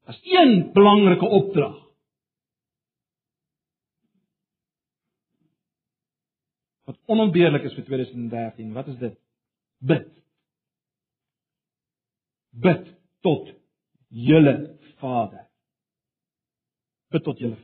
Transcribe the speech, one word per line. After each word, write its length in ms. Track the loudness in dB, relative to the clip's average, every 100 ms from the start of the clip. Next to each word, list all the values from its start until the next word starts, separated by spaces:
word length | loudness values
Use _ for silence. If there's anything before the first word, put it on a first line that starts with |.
| -20
Daar's 160 | -20
een 480 | -2 4 4 4 2
belangrike 520 | 4 6 6 4 2 2
opdrag 520 | 0 0 -4 -6 -10 _ _ _ _ _ _ _ _ _ _ _ _ _ _ _ _ _ _ _ _ _ _ _ _ _ _ _ _ _ _ _ _ _ _ _ _ _ _ _ _ _ _ _ _ _ _ _ _ _ _ -20
wat 140 | -18 -4
onontbeerlik 580 | -2 0 2 2 0
is 100 | -6
vir 120 | -12 -10
tweeduisend 420 | -8 -8 -12 -12
dertien. 440 | -10 -12 -14 -14
Wat 140 | -14 -14
is 100 | -12
dit? 200 | -12 -14 _ _ _ _ _ _
Bid. 320 | -2 -2 -4 _ _ _ _ _ _ _ _ _ _ _ _ _ _ _ _ _ _ _ _ _ _ _ _
Bid. 400 | -4 0 0 -6 _ _ _ -4
tot 260 | -4 -6 -20 _ _ _ _ _
julle 420 | -6 2 4 4 2 -8 -20 _ _
Vader. 460 | -8 -6 -6 -10 -20 _ _ _ _ _ _ _ _ _ _ _ _ _ _ _ _
Bid 120 | -6 -6
tot 160 | -8
julle 160 | -10 -10